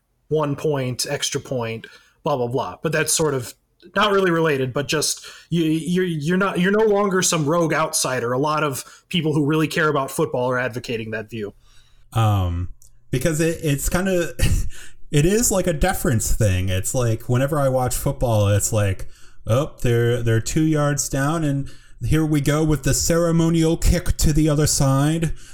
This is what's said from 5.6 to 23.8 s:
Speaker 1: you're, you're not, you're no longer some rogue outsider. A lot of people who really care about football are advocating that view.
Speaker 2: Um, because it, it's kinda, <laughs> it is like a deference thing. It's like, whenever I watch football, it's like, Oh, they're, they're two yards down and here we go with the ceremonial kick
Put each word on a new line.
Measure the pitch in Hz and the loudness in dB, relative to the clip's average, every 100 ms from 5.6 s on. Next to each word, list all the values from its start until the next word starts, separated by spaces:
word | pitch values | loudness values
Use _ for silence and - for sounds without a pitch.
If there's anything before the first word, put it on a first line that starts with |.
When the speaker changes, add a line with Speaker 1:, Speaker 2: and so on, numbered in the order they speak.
Speaker 1:
you're, | 160 160 170 180 | 0 0 0 -2
you're | 185 160 147 180 | 0 -2 -2 0
not, | 196 175 | 0 0
you're | 180 | 2
no | 208 | 2
longer | 220 202 208 185 | 2 2 2 0
some | 170 170 143 | 0 0 0
rogue | 170 165 | 2 2
outsider. | 147 156 - 151 127 117 | 0 0 -2 -2 -2 -2
A | 127 | 0
lot | 151 151 | 0 0
of | 151 127 - - _ | -2 -4 -10 -20 _
people | 175 156 | -2 0
who | 147 143 | 0 2
really | 156 156 | 2 0
care | 175 156 | 0 0
about | 143 135 | 0 -2
football | - 156 127 123 | -2 -2 0 -2
are | 127 | -2
advocating | 123 117 - 113 110 | -2 -6 -6 -6 -6
that | 110 107 | -8 -8
view. | 110 101 - - - - - - | -8 -10 -12 -20 -20 -20 -20 -6
Speaker 2:
Um, | 113 110 101 90 87 90 - - - - | 0 2 2 0 -2 -6 -10 -20 -20 -6
because | 131 175 151 | -2 -2 0
it, | 160 165 | -2 -2
it's | 160 143 - | -2 -2 0
kinda, | 170 190 180 170 - - - - | -2 0 0 -2 0 2 4 0
<laughs> | - - - - | -4 -10 -14 -2
it | 147 | 2
is | 165 214 240 | 4 2 2
like | 196 180 | 0 0
a | |
deference | 151 185 196 180 113 - | 0 0 0 0 0 0
thing. | - 107 92 95 | 2 2 2 0
It's | 98 - | -2 -2
like, | 131 120 107 - | -2 0 -2 0
whenever | 123 139 156 | 0 0 0
I | 139 | 0
watch | 131 127 | 0 0
football, | - 143 139 123 107 101 | -2 -2 -2 0 2 4
it's | 101 - | 2 2
like, | 110 101 101 - - - - - | 0 0 -2 -6 -10 -16 -12 -2
Oh, | 117 - - | 0 0 -2
they're, | 123 117 120 120 | 0 2 2 0
they're | 113 113 | 2 0
two | - 160 | 0 0
yards | 156 151 147 143 - | 2 2 2 0 -2
down | 139 139 165 | -2 -2 0
and | 151 139 135 - - - 113 | 0 -2 -4 -12 -18 -8 0
here | 151 | 2
we | 156 151 | 4 2
go | 139 147 | 2 2
with | 160 147 | 2 0
the | 139 | 0
ceremonial | 127 - 170 170 165 165 165 160 | 0 2 2 4 4 4 4 2
kick | 165 | 4